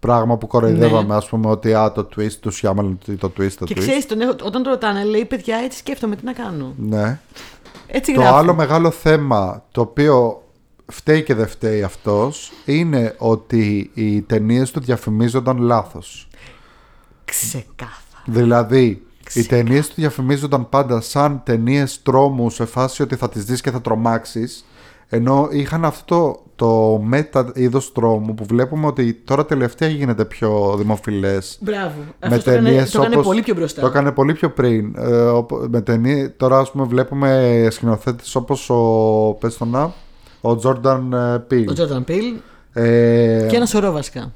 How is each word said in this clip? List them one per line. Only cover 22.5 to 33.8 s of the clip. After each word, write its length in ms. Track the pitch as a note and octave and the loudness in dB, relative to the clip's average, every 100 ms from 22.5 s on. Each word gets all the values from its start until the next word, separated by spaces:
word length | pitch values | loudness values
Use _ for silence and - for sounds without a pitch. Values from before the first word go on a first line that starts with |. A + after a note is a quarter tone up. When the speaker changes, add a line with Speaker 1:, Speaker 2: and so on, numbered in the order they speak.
| - A2+ | -2 -6
Speaker 1:
φάση 360 | - C3 - | -2 -4 -2
ότι 140 | C#3+ C3 | -4 -2
θα 140 | A#2+ | -6
τις 160 | A2 G2+ | -6 -6
δεις 160 | B2 | -4
και 100 | - | -4
θα 100 | B2 | -6
τρομάξεις, 840 | A#2 A2 A#2 A#2 A#2 A#2 A#2+ - - - - - _ | -4 -2 0 -2 -4 -8 -8 -10 -20 -20 -20 -20 _
ενώ 380 | A#2 A#2 C#3 D3+ | -2 2 2 2
είχαν 340 | D3 C#3 D#3+ E3 | -2 -2 -2 -2
αυτό 580 | - - E3+ D#3 - - - | -4 -2 0 0 -2 -14 -2
το 440 | A#2 A2+ A2 G#2+ | 2 4 2 2
μετα 480 | G#2+ C3+ D3+ C3+ B2 B2+ | 0 -2 0 -2 -2 0
είδος 360 | B2 B2+ C3 | 0 0 -2
τρόμου 420 | - A2+ A2 G#2+ | -2 0 0 -2
που 120 | A2 G#2 | -8 -2
βλέπουμε 420 | A#2+ C3 D#3 D3+ | 0 0 -2 -2
ότι 260 | C3+ A#2+ | 0 -2
τώρα 320 | A2+ - C#3 C#3+ | -2 -2 -2 0
τελευταία 440 | C#3+ A#2+ - D#3+ | 0 -2 -2 -2
γίνεται 360 | D3+ C#3 A2 G#2+ | 0 -2 -2 -2
πιο 500 | - A2 G#2 G2+ G2+ | -2 0 2 0 0
δημοφιλές. 800 | G#2 G#2 - G2+ F#2+ G2 F#2+ - | -2 -2 -2 -2 -2 -2 -6 -10
Speaker 2:
Μπράβο. 320 | G3+ G#3 F#3 D3 D3 - | -6 -4 -6 -8 -16 -10
Speaker 1:
Με 60 | - | 0
Speaker 2:
Αυτός 160 | A#2+ | 0
το 80 | B2+ | 4
έκανε, 180 | B2 A#2 | 4 6
Speaker 1:
ταινίες 220 | C3 C3 | 4 2
Speaker 2:
το 80 | - | 2
έκανε 160 | - F#3 | 2 2
Speaker 1:
όπως 100 | F#3+ | 2
Speaker 2:
πολύ 140 | G3+ | 0
πιο 120 | A#3 F3+ | 0 -2
μπροστά. 260 | D#3+ - | -4 -2